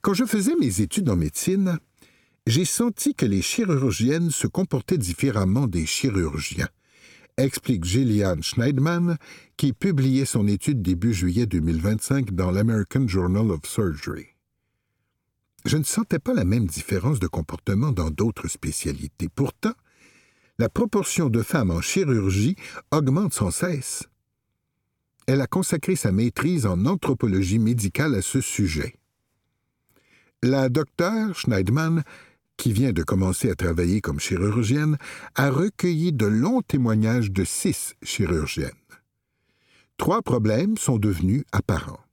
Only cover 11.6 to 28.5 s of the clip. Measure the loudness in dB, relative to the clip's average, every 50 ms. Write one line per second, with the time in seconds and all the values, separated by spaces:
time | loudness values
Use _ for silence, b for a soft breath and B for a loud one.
11.6 | 0 0 0 0 0 0 -2 -2 -2 -2 0 0 0 -2 -2 -2 0 0 2 2
12.6 | 2 2 2 0 -2 _ 0 0 0 2 0 0 0 2 2 2 2 0 0 -2
13.6 | -6 -6 -2 -2 0 0 -2 -4 -8 -10 -10 -10 -12 _ _ _ _ _ _ _
14.6 | _ _ _ _ _ _ _ _ _ _ _ _ _ _ _ _ _ _ _ _
15.6 | _ -2 0 0 0 0 -2 -2 0 _ -2 -2 _ 0 0 2 2 2 2 2
16.6 | 0 -2 -4 -6 -6 -4 -4 -2 0 0 0 0 -2 -4 -4 -6 -6 -6 -10 -8
17.6 | _ -2 0 0 0 0 0 0 -2 -2 -2 0 -2 -2 -2 -4 -8 -10 -8 -6
18.6 | -6 -6 -6 -4 -6 -6 -6 -6 -10 -12 _ -6 -8 -6 _ -2 -4 -4 -4 _
19.6 | -4 -4 -4 _ b b b b b b b b b b b b b b b -2
20.6 | -2 0 _ -2 -2 0 0 -2 -2 0 -2 0 0 2 2 0 0 2 0 2
21.6 | 2 2 0 0 -2 0 0 0 2 2 2 2 2 2 2 2 2 2 0 B
22.6 | B B B B B _ 0 2 2 2 2 2 0 -2 0 0 -2 -2 0 -2
23.6 | -2 -2 -2 -4 -6 -8 -10 -10 -12 _ _ _ _ _ _ _ _ _ _ _
24.6 | _ _ _ _ _ _ _ _ _ _ _ _ _ 0 0 0 0 0 -2 -2
25.6 | -2 0 -2 -2 0 -2 -2 0 0 0 2 2 2 0 0 -2 -2 0 0 2
26.6 | 2 0 2 2 2 2 0 0 0 -2 -2 0 0 0 2 2 2 2 2 2
27.6 | 2 2 0 0 -2 -2 -2 0 0 2 0 0 -2 0 -2 -2 -2 -2